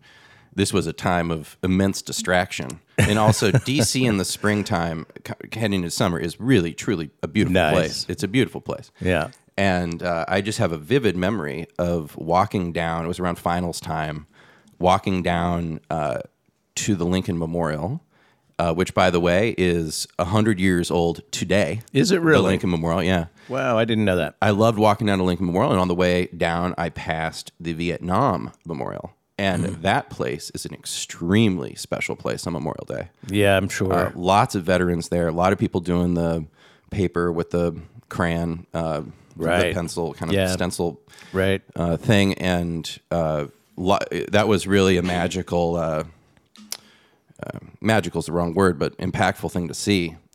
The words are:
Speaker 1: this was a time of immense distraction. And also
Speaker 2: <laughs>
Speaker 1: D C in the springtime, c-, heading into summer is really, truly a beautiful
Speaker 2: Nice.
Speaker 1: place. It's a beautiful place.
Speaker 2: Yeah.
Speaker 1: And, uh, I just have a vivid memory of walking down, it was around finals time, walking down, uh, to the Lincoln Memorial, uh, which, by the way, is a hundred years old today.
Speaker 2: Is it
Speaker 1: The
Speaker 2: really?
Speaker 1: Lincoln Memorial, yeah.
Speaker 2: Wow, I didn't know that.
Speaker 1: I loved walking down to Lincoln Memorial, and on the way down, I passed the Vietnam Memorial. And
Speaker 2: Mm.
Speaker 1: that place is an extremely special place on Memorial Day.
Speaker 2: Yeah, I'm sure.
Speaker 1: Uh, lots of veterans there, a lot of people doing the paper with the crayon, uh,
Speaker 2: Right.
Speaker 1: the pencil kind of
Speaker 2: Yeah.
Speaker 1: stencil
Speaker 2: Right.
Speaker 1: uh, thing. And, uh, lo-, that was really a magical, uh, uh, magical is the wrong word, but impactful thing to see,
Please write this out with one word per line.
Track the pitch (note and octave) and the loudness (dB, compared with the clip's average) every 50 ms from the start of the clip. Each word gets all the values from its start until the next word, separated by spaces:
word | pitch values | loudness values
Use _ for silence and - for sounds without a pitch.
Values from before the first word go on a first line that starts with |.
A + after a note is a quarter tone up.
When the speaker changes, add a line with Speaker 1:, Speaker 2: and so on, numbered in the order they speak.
| _ - - - - - - - _ _ - | _ -20 -20 -20 -20 -20 -20 -20 _ _ -2
Speaker 1:
this | F#2 G2 - | -2 0 2
was | - G2+ D#2+ | 2 0 0
a | E2 D#2 | -2 -4
time | - - G2 F2+ F2 E2+ E2+ | -4 -2 0 2 2 0 0
of | E2+ D#2 D2 - - - | -2 -6 -6 -10 -10 -4
immense | - F#2 F#2 F#2 F#2+ G2 F#2+ - | -2 0 2 2 2 2 0 -4
distraction. | - - - - A2 F2+ F2+ F2+ F2+ - - - - B1+ - - _ _ _ | -8 -8 -8 -6 -2 0 2 2 2 0 -4 -8 -8 -10 -12 -14 _ _ _
And | - G#2 G2+ G#2 A2 | 2 2 4 4 4
also | G#2+ G#2+ G#2+ - B2 G2+ | 4 4 4 4 4 2
Speaker 2:
<laughs> | F#2 A#2+ - | 2 2 2
Speaker 1:
D | - C3 D3+ | 2 0 0
C | A#2 - - C3 C3 | 0 0 0 0 2
in | B2 G#2+ | 2 2
the | F#2+ F2+ | 0 0
springtime, | - - - - G#2 G#2 G#2 F#2+ - G#2+ E2+ E2+ E2+ E2 D#2+ - - - - - | -2 -4 -2 0 0 0 0 0 -2 -2 -2 -2 -2 -4 -6 -10 -12 -16 -16 -14
c-, | - - - - - | -14 -14 -14 -14 -12
heading | - A2 A#2 G#2 G2 | -6 -4 -2 -2 -2
into | F#2+ F2 E2+ | -2 -4 -4
summer | - - A#2 F#2 F2 - | -2 0 0 0 0 -2
is | D#2+ E2+ D#2 - | -4 -6 -6 -4
really, | G#2+ B2+ C3+ G2+ E2+ E2+ | 0 4 4 4 4 2
truly | D2+ - - - G#2 E2 D#2+ D2 - _ | -4 -6 -4 -4 -2 -2 -4 -8 -8 _
a | - E2 | -8 -2
beautiful | D2+ G#2 G2 - F#2 F#2 | 0 0 2 2 4 4
Speaker 2:
Nice. | E2 D#2 D2+ | 4 4 4
Speaker 1:
place. | F#2 E2 D#2 - - - - | 2 2 0 -4 -6 -8 -8
It's | F2 - | -6 -6
a | G#2 G2 | -4 -2
beautiful | G2+ C3+ A2+ - - - | 0 0 0 0 -2 -8
place. | - - - - - - _ - | -10 -10 -10 -10 -12 -16 _ -4
Speaker 2:
Yeah. | - F#2 F2+ D#2+ D#2 - - - _ _ _ - | -2 0 0 0 -2 -4 -8 -16 _ _ _ 0
Speaker 1:
And, | G2 G2 F#2 F2+ F2 E2+ E2 D#2+ | 2 2 2 0 0 -2 -4 -4
uh, | E2 F2 F2 E2 D#2 | -4 -4 -2 -2 -2
I | - F#2 G2 | 0 0 0
just | F#2+ G#2+ G#2+ - | 0 -2 -2 0
have | A2+ E2+ | 0 0
a | E2 D2+ | -2 -4
vivid | D2+ D2+ A#2+ C#3+ B2 G#2 E2+ F2+ | -2 -2 0 0 2 0 0 0
memory | F2+ F#2+ A2+ G2+ D#2 D2 C2+ D2+ E2 - _ - | 0 -2 -2 -2 -4 -6 -6 -8 -10 -8 _ -4
of | F2 F2 F2 E2+ D2+ D2 - | -2 0 0 -2 -4 -6 -10
walking | - D2+ D#2+ E2+ F2+ G2+ A2 - G#2+ F2+ F2 | -8 -4 0 2 2 2 2 0 -2 -2 -2
down, | D#2 E2+ E2 E2 E2 E2 E2 | -4 -4 -2 -2 -2 -4 -4
it | E2+ | -4
was | F2 - | -4 -2
around | F2+ F2 E2+ - | -2 -2 -2 -2
finals | - F2 E2+ F2 F2+ E2+ D#2+ - | -2 -2 0 0 -2 -4 -6 -8
time, | - E2+ D#2+ D#2+ D#2 D2+ D2+ D2+ D#2 - _ _ - - _ _ _ _ _ - | -8 -6 -6 -4 -6 -6 -8 -10 -12 -16 _ _ -20 -20 _ _ _ _ _ -2
walking | F2 F2+ F#2 G2 - G#2 F#2+ F2+ | 2 2 2 2 0 -2 -2 0
down, | E2+ F2 F2 F2 F2 F2 F2 E2+ E2+ E2 D#2 - - - | 0 0 0 0 0 0 0 -2 -2 -4 -6 -8 -8 -6
uh, | D#2 D#2 D2+ C#2+ A#1 - - - _ _ _ _ _ _ _ _ - | -4 -2 -2 -2 -4 -4 -8 -12 _ _ _ _ _ _ _ _ -10
to | - - - G#2 | -4 -2 0 0
the | E2 E2+ | 0 2
Lincoln | F2 F#2 F#2 F2+ - F2+ E2+ | 0 0 0 0 -2 -2 -2
Memorial, | E2 D#2+ E2+ F2 E2 D#2 D2+ D2+ D2+ F#2 C#3 E3+ - _ _ _ _ _ _ _ _ _ _ - | -4 -4 -2 -2 -2 -2 -2 -4 -4 -6 -6 -8 -10 _ _ _ _ _ _ _ _ _ _ -2
uh, | E2+ E2+ | 0 0
which, | D#2+ F2 F#2 - - | 0 0 0 0 2
by | G#2+ F#2 F#2 | 2 4 4
the | F2 F2 | 4 4
way, | E2+ F2 F2 F#2 A2 A#2 - - | 4 4 4 4 2 2 0 0
is | F#2 F2+ E2+ E2+ E2 D#2 D2+ - - - _ - | 2 2 2 0 -2 -4 -6 -8 -8 -6 _ -4
a | F2 | -2
hundred | E2+ G2+ G#2+ G#2+ A2+ G#2+ F2+ | 0 2 2 2 2 2 2
years | F#2+ F#2+ F2+ F2 E2+ - | 2 2 2 2 2 0
old | D#2+ F2 E2+ E2+ E2+ - - _ | 0 2 2 0 0 -4 -8 _
today. | - - - F2 F#2 G2+ F#2+ D2 F2 A2+ - - | -8 -6 -2 0 2 2 2 0 -2 -6 -8 -2
Speaker 2:
Is | - C3+ C#3 - | 0 0 2 2
it | G3 | 2
Speaker 1:
The | F3 | 2
Speaker 2:
really? | E3 D#3+ D3+ B2+ G#2 | 4 4 4 6 4
Speaker 1:
Lincoln | F#2+ F#2+ F2 - F#2 | 4 2 0 0 0
Memorial, | F2 D#2+ D#2+ E2 E2 F#2+ | 0 0 0 0 0 2
yeah. | E2 F2+ F#2+ F2+ E2 - - _ - - | 2 2 2 2 0 -2 -8 _ -12 -8
Speaker 2:
Wow, | B2 C3+ C3+ C3 A#2+ | -6 -2 0 0 2
I | A2 A2+ | 2 2
didn't | A2+ A#2 A2 G#2+ | 2 2 2 2
know | G2 F#2 | 2 2
that. | F2 D#2 D2 - _ | 2 0 -2 -2 _
Speaker 1:
I | - G#2 | 2 4
loved | G#2 G2 G#2+ A#2 A2+ G2+ | 4 6 4 4 4 6
walking | G#2+ G#2+ G2+ - A2+ | 4 4 4 4 2
down | G#2 G2 F#2 | 0 2 2
to | F#2 | 2
Lincoln | F#2 F2 F2 G2 | 2 0 0 0
Memorial, | E2+ E2+ F#2+ A#2+ D#3+ | 0 2 2 2 2
and | C3 F#2+ | 2 2
on | F2+ F2+ | 2 2
the | F2 | 2
way | F2 F#2 F2+ F2+ F2+ F2+ - - | 2 2 2 2 2 0 -2 -4
down, | E2 F2 E2+ E2+ E2+ F2+ F2+ - - | -2 -2 0 0 0 -2 -2 -2 -4
I | E2+ E2 | -4 -6
passed | - - - - E2 D#2+ D#2+ D#2+ D2+ - - - - - | -6 -6 -6 -4 -4 -4 -4 -6 -6 -8 -14 -16 -16 -10
the | E2+ E2+ E2 | -8 -6 -4
Vietnam | D#2+ E2+ E2+ D#2+ - - F2 F#2 G#2+ C#3 C3 F#2 D2 A1 - - _ - | -2 -2 -2 -4 -4 -2 0 0 2 2 2 0 -2 -4 -8 -14 _ -12
Memorial. | E2 E2 C2+ A1+ G1+ G1+ - - - - _ _ _ _ | -10 -8 -6 -6 -8 -8 -10 -12 -14 -16 _ _ _ _
And | - G2+ F#2+ F2+ - - | -2 0 0 0 0 -2
Speaker 2:
Mm. | - F2+ E2 | -4 -4 -2
Speaker 1:
that | D#2+ G2 A2 C#3 - - | 0 0 0 0 -2 -4
place | - - C#2 B1+ C#2 - - - - | -6 -6 -4 -4 -4 -6 -8 -10 -12
is | - - | -12 -12
an | - | -12
extremely | - - - - - - - - - - E2+ E2+ G2 G#2+ A2+ G#2 F#2 F2 C2 G1+ - | -14 -14 -12 -10 -8 -8 -8 -10 -10 -6 0 2 4 4 4 4 2 0 -4 -8 -10
special | - - - - - - - - | -12 -10 -8 -6 -6 -6 -6 -6
place | - - B1 A#1 - - | -6 -6 -6 -6 -4 -4
on | F2 E2+ | -6 -4
Memorial | - D2 D#2+ - - - | -4 -4 -6 -6 -8 -8
Day. | - - - - F2+ _ _ - - | -8 -8 -8 -10 -12 _ _ -8 -2
Speaker 2:
Yeah, | G2 G#2 G2+ G2+ G2 F#2+ | 2 4 6 6 6 4
I'm | G2 F#2+ | 4 0
sure. | - - G2+ F#2 | -2 -2 0 0
Speaker 1:
Uh, | F2+ E2+ F2+ - - | 2 2 0 -2 -4
lots | E2+ F2 F#2 F#2+ G#2 A#2+ C3 - | -2 2 4 4 4 4 2 0
of | G2+ E2+ | -2 0
veterans | F2 F#2 F2+ F2+ F2+ F2 E2 E2+ - | 2 2 2 4 2 0 0 -2 -2
there, | F2 F2 E2+ E2 | 0 0 0 0
a | |
lot | D#2+ E2+ F2 F#2+ | 0 2 2 2
of | G2 - | 2 2
people | A2 F#2 - F#2+ | 0 -2 -2 -2
doing | E2 F2+ F2 F2 F2 F2 F2 | -2 0 0 2 2 2 0
the | E2+ E2+ E2 E2 E2 D#2 - _ _ - - _ _ _ _ | 0 0 0 -2 -2 -4 -8 _ _ -20 -20 _ _ _ _
paper | - G2 F#2 F2 - F2 F2 F2 | -4 -2 -2 -2 0 -2 -2 0
with | E2 E2+ E2 - | 0 -2 -4 -2
the | - F2 F2 E2+ E2 D#2+ D#2+ - - - - - | 0 0 0 0 -2 -4 -10 -16 -20 -20 -16 -8
crayon, | - - F#2 E2+ E2+ E2+ E2+ E2+ E2 E2+ F2 - - | -4 -2 0 0 0 0 -2 -4 -4 -6 -8 -8 -6
uh, | E2+ E2 D#2+ D#2 D2 D2 - - - - - - | -4 -4 -2 -4 -4 -6 -8 -14 -20 -20 -18 -10
Speaker 2:
Right. | E2 E2 E2 F2 F2 F2+ F2 | -4 -2 0 2 2 2 2
Speaker 1:
the | E2 | 0
pencil | F2+ E2+ D#2+ - F2 E2+ D#2+ | -2 -4 -4 -4 -4 -4 -6
kind | C#2+ - - E2 | -6 -6 -4 -2
of | F#2+ | 0
Speaker 2:
Yeah. | G2 F#2+ F#2 | 2 2 2
Speaker 1:
stencil | F#2 F2+ F#2 F2+ - - F2+ E2+ - - _ - - - - - | 0 0 -2 -2 -2 -2 -4 -4 -4 -8 _ -20 -20 -20 -14 -6
Speaker 2:
Right. | - F#2+ F#2+ G2 F#2+ F#2+ - - - | -2 0 2 2 0 0 -4 -6 -6
Speaker 1:
uh, | - E2+ E2+ E2 | -2 -2 0 -2
thing. | D#2+ - - A2 G2+ G2 G2 F#2 | 0 2 4 6 6 6 4 2
And, | - - F#2 F2+ F2 E2+ E2+ E2+ E2 D#2 - - - _ - | 0 0 0 0 0 0 -2 -4 -6 -8 -10 -12 -16 _ -4
uh, | E2+ E2+ E2 D#2 D#2 D2 D2 C#2 - _ _ _ _ - | -2 -2 0 0 -2 -2 -4 -6 -10 _ _ _ _ -2
lo-, | F2+ F#2 G2 - - - - E2+ - - | 0 2 2 2 0 -2 -4 -6 -2 2
that | G2 G#2 G#2+ G#2+ | 2 4 4 4
was | G#2+ F2+ E2+ | 4 2 2
really | F#2+ G2 G2 F#2+ F#2+ F#2+ F2 | 4 4 6 6 6 6 4
a | |
magical, | E2+ F2+ F2+ F2 F2 F2 E2 F#2 F2 - F2+ F2 F2 E2+ E2+ | 2 0 0 0 0 -2 -2 -4 -4 -2 0 0 0 0 0
uh, | E2+ E2 E2 D#2 D#2 D#2 E2 E2 _ _ _ _ _ _ _ _ - G#3+ - - - _ _ _ _ _ _ _ _ _ _ _ - | 0 -2 -2 -2 -4 -4 -6 -12 _ _ _ _ _ _ _ _ -20 -16 -14 -14 -14 _ _ _ _ _ _ _ _ _ _ _ -14
uh, | - - - - - - - - | -12 -12 -12 -12 -14 -18 -12 -4
magical | - G#2+ A2+ G#2+ E2+ F2 - E2+ | 0 2 2 2 2 0 -2 -4
is | D#2+ | -4
the | - | -2
wrong | D#2 F2 F2 E2+ | 0 0 0 0
word, | D#2+ F#2+ G2 F#2 E2+ C#2+ | 2 4 4 4 4 2
but | E2 D2 - - | -2 -4 -4 -4
impactful | - F#2 E2+ - G2+ F#2 G2 - - E2 | -6 -4 0 0 0 0 0 -2 -6 -6
thing | - F#2 F2 D2+ | -4 -4 -6 -6
to | C2 | -6
see, | - - G#2 G2+ F#2 E2+ E2 D#2+ E2 - _ | -4 -2 0 2 2 0 -2 -6 -10 -18 _